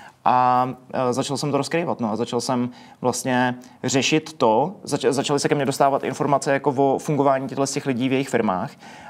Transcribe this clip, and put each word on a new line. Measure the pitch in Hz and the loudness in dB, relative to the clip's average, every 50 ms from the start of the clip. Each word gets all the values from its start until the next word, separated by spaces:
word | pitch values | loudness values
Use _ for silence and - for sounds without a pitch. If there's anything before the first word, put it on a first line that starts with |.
| - - - _ - | -20 -20 -10 _ 0
A, | - 123 127 127 123 127 127 127 131 127 - - - - | 2 4 4 4 4 4 2 2 0 -4 -8 -12 -8 -4
eh, | 123 131 123 123 | -2 0 0 0
začal | 131 131 - 139 | 0 -2 -2 -4
jsem | 123 156 147 | -4 -2 0
to | 135 | 0
rozkrývat, | 139 139 - - 165 175 147 107 - | 0 0 0 -2 -2 -2 -2 -2 -2
no, | 120 107 | -2 -2
a | 104 | -2
začal | 107 120 - 131 120 | -2 -2 -2 -2 -2
jsem | - - 131 123 123 123 - - - - - - | -2 0 0 0 -2 -2 -6 -10 -20 -20 -10 -4
vlastně | - 123 117 - - 135 127 127 127 127 123 123 - - - - - | -2 -2 -2 0 0 0 2 2 2 0 -2 -4 -10 -20 -12 -8 -4
řešit | 123 123 135 120 - 156 156 - - - | 0 0 2 2 2 2 0 0 -4 -4
to, | - 127 113 107 113 139 185 196 - - | 0 2 4 4 4 2 0 -4 -10 -8
zač-, | - 147 - - 117 | -6 -4 0 0 0
začaly | 127 127 117 - 147 139 | 0 0 0 0 0 0
se | - 151 | 2 2
ke | 156 | 2
mně | 147 135 | 0 0
dostávat | 123 131 - 143 139 135 135 - | 0 2 2 2 2 2 2 0
informace | - 135 - 131 135 143 135 - 151 139 | -2 -4 -2 0 0 0 0 2 0 0
jako | 135 139 147 131 | 0 0 0 0
o | 127 139 139 131 - | 2 2 2 2 0
fungování | - - 151 135 139 143 135 135 135 | 0 0 0 2 2 2 2 0 -2
těchto | 131 131 135 135 | -4 -2 -2 -2
z | 135 | -2
těch | - 147 - | -2 -4 -2
lidí | 139 131 113 131 131 | -2 -2 0 0 0
v | |
jejich | 131 131 139 135 | 0 0 0 0
firmách. | - 120 107 107 92 90 110 139 - - - - - - - - | 0 0 2 0 0 -2 -4 -6 -10 -14 -20 -20 -20 -20 -18 -8